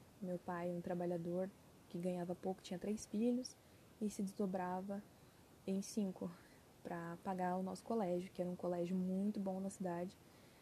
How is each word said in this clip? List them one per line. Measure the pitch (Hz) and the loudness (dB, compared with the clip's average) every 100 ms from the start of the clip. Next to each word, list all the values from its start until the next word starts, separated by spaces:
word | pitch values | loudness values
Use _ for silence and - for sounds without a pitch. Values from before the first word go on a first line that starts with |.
| - - | -12 -8
Meu | 180 175 | -4 -2
pai, | - 175 180 | -2 -2 0
um | 175 | -2
trabalhador | 175 175 175 175 170 180 190 - - - - | 0 2 2 2 0 0 0 -4 -20 -20 -8
que | 175 | -2
ganhava | 180 180 175 175 | 0 0 -2 -2
pouco, | 190 190 | -2 -2
tinha | - 180 | -4 -4
três | 202 214 - | -2 -2 -2
filhos | 208 240 247 254 - - - - - | 2 4 4 0 -10 -20 -20 -20 -4
e | 214 | -2
se | - | 0
desdobrava | 196 - 196 185 180 185 196 202 - - - - - - - | -4 0 0 2 0 -2 -2 -6 -6 -18 -20 -20 -20 -10 0
em | 190 | 0
cinco | - - 98 - 185 175 - - - - | 2 0 0 0 -6 -6 -18 -20 -20 -12
pra | 196 170 170 170 | -6 -4 -4 -4
pagar | 202 185 180 185 | -2 2 2 2
o | |
nosso | 190 185 | 0 -4
colégio, | - 226 180 180 185 | -2 2 4 2 0
que | - | -2
era | 180 | -2
um | 180 | 0
colégio | 175 175 175 185 | 0 2 2 2
muito | 185 185 208 214 | 2 2 2 2
bom | 196 190 | 0 0
na | 190 | -4
cidade. | - 185 170 180 - - - - - | -2 -2 0 -2 -6 -20 -20 -20 -20